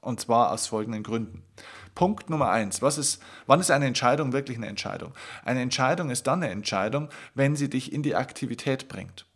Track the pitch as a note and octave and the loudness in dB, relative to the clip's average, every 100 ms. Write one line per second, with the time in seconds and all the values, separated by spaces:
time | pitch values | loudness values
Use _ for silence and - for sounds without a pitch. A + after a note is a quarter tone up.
0 | - A#2 - A#2 A2 - - A2 G#2+ A2 | -6 -6 2 4 4 2 -2 -4 -4 -6
1 | G#2+ A2+ G#2 F#2 - - - - - - | -4 -4 -4 -10 -20 -20 -20 -20 -18 2
2 | F#3 G#3+ - D#3 B2 G#2+ G#2 - C3+ D3+ | 2 2 -4 0 4 4 2 2 2 2
3 | C#3 - - - - D3 F#3 C#3+ C#3 A#2 | -2 -4 -10 -18 4 6 6 4 4 2
4 | B2 C#3 C#3+ C3 C#3 A#2 A2 G#2 G#2+ G2 | 2 2 2 -2 -4 -8 -8 -8 -6 -8
5 | - - - - - B2+ B2+ B2+ C3 F3 | -10 -14 -16 -10 -2 0 0 2 2 2
6 | D#3+ B2 - E3 D3+ F#2+ G#2 G2 G2+ C#3 | 0 -2 0 0 0 -4 -2 0 2 0
7 | D3+ - - B2+ C#3 D3 C#3 C3 - D3 | -4 -12 -12 0 2 2 0 -2 -4 -4
8 | D3 F2+ C3 - C3 A#2 - C3 - - | 0 0 -2 -6 -6 -4 -2 -2 -4 -12
9 | F#2 - - | -12 -14 -20